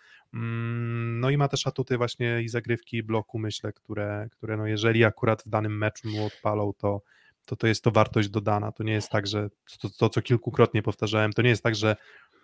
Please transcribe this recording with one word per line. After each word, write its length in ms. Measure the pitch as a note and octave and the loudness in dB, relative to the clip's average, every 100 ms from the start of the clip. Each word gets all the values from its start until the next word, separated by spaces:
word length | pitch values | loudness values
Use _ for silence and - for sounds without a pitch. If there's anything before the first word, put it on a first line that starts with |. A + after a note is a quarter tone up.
| _ - _ | _ -20 _
Mm, 840 | A#2 A#2 A#2 A#2 A#2 A#2 A#2 A#2 A#2 | -8 -6 -4 -4 -4 -4 -4 -4 -2
no 100 | B2+ | 0
i 60 | C#3+ | 2
ma 120 | C#3+ | 2
też 180 | C#3 - | 0 -2
atuty 320 | - C3 B2 | -4 -2 0
właśnie 440 | A#2+ - A#2+ A#2 | 0 0 0 0
i 60 | A#2 | -2
zagrywki, 480 | A#2+ A2+ A#2 - A#2 | -4 -2 -4 -4 -6
i 60 | |
bloku, 360 | A2 A2 G#2 A2+ | -2 -2 -2 -6
myślę, 340 | G#2+ - G#2+ | -6 -6 -8
które, 560 | - - G#2+ G#2 G#2 A2 | -10 -10 -6 -4 -6 -8
które, 240 | - A2 G#2+ | -10 -6 -4
no, 100 | G#2+ | -2
jeżeli 380 | G#2+ A2+ A2+ | 0 2 6
akurat 380 | A2 - A2+ A2 | 6 4 0 0
w 60 | - | -2
danym 300 | A2 G#2+ G#2+ | -2 -2 -2
meczu 300 | G#2+ - A2 | -2 -4 -6
mu 180 | G#2+ G#2+ | -4 -4
odpalą, 460 | - G#2+ G#2+ G2+ G2 | -4 -2 0 -2 -2
to, 240 | G2+ G2+ - _ _ _ - | -2 -2 -6 _ _ _ -10
to, 100 | A#2+ | -2
to 100 | A#2 | 0
jest 180 | G#2+ | 2
to 60 | - | 2
wartość 380 | G#2+ G#2+ - G2+ | 4 4 2 0
dodana. 440 | A2 G#2 G#2 G#2+ | -2 -2 -2 -2
To 100 | - | -6
nie 80 | A2 | -4
jest 180 | A2 G#2 | -2 -2
tak, 160 | G#2+ G2+ | -2 -2
że 240 | G#2 G#2 - - - | -4 -4 -8 -20 -12
to, 100 | A2 - | -10 0
to, 100 | A2+ | 2
co 140 | - | 2
kilkukrotnie 600 | - A#2+ - - A#2 G#2+ | 2 0 2 4 4 4
powtarzałem, 500 | G#2 G2+ G#2+ G#2+ G#2+ | -2 -2 -2 0 0
to 100 | G#2 | 2
nie 80 | A#2+ | 2
jest 120 | A2+ | 2
tak, 140 | A#2 G#2+ | 0 0
że 200 | A2 G#2+ - - _ _ | 0 0 -4 -20 _ _